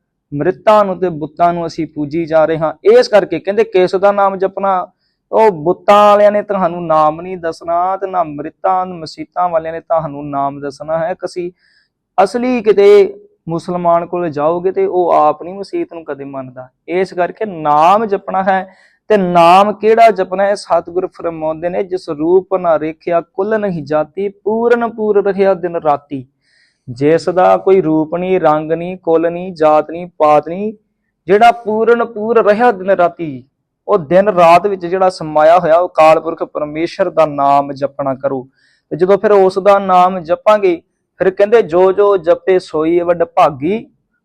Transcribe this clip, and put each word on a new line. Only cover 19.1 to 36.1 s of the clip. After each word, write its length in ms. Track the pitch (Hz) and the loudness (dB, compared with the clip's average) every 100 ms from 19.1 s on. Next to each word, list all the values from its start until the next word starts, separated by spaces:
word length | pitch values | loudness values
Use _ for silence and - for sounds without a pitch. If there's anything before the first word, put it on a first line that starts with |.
| 208 | 0
ਨਾਮ 560 | 180 175 170 190 208 | 2 4 6 6 4
ਕਿਹੜਾ 380 | 208 214 226 226 | 0 0 4 4
ਜਪਣਾ 340 | 190 185 185 202 | 2 -4 -2 -2
ਹੈ? 100 | 202 | -2
ਸਤਿਗੁਰ 520 | - 170 170 175 180 | -2 -4 -2 -6 -6
ਫਰਮਾਉਂਦੇ 600 | - 170 160 156 160 175 | -8 -10 -6 -6 -6 -6
ਨੇ, 140 | 190 | -6
"ਜਿਸ 260 | 190 180 - | -6 -8 -8
ਰੂਪ 460 | 147 165 185 185 190 | -6 2 2 2 -4
ਨਾ 240 | 175 151 | 0 0
ਰੇਖਿਆ 420 | 156 156 - 170 | -2 -8 -4 -4
ਕੁਲ 380 | 165 - 208 220 | -4 -6 -4 -2
ਨਹੀਂ 240 | 208 170 | -2 -6
ਜਾਤੀ, 460 | 139 151 151 185 202 | -4 -4 -4 -6 -8
ਪੂਰਨ 640 | 202 202 226 233 240 233 226 | -6 -6 -2 0 0 -2 -4
ਪੂਰ 280 | 214 202 | 0 0
ਰਹਿਆ 300 | 196 190 196 | 0 0 0
ਦਿਨ 220 | 180 170 170 | 0 -4 -4
ਰਾਤੀ।" 520 | 156 139 - 139 127 _ _ _ _ _ - | -2 -2 -4 -14 -14 _ _ _ _ _ -18
ਜਿਸ 400 | 117 143 160 170 | -2 0 0 0
ਦਾ 280 | 175 185 185 | 0 2 2
ਕੋਈ 240 | 190 190 | 2 2
ਰੂਪ 340 | 156 156 156 175 | 2 -2 -2 -6
ਨਹੀਂ, 240 | 185 185 | -2 0
ਰੰਗ 320 | 160 156 156 | 2 0 -2
ਨਹੀਂ, 260 | 165 175 185 | -6 -6 -10
ਕੁਲ 340 | 170 165 170 | -2 0 0
ਨਹੀਂ, 220 | 175 185 | -4 -12
ਜਾਤ 380 | 170 156 151 147 | -2 2 2 -2
ਨਹੀਂ, 180 | 165 180 - | -10 -14 -2
ਪਾਤ 300 | 151 151 156 | 2 2 0
ਨਹੀਂ, 260 | 180 214 208 _ _ _ _ 156 | -8 -8 -10 _ _ _ _ -2
ਜਿਹੜਾ 240 | 202 233 | 4 4
ਪੂਰਨ 540 | 233 202 214 226 233 226 | 4 -4 -2 2 0 0
ਪੂਰ 400 | 208 220 226 180 | -6 -2 0 2
ਰਹਿਆ 260 | 208 247 | 2 2
ਦਿਨ 180 | 190 185 | 0 -2
ਰਾਤੀ, 540 | 185 175 170 165 127 - _ _ _ - | 0 0 -2 -10 -10 -18 _ _ _ -2
ਉਹ 100 | 202 | -2
ਦਿਨ 320 | 139 180 202 | 2 2 2
ਰਾਤ 380 | 180 165 175 208 | 4 6 6 2
ਵਿੱਚ 180 | 190 175 | -4 -6
ਜਿਹੜਾ 240 | 185 185 | -2 -2
ਸਮਾਇਆ 500 | - 160 151 156 175 | -2 -4 2 4 4
ਹੋਇਆ, 180 | 170 165 | 4 2
ਉਹ 120 | 180 | 2
ਅਕਾਲ 300 | - 156 | 2 4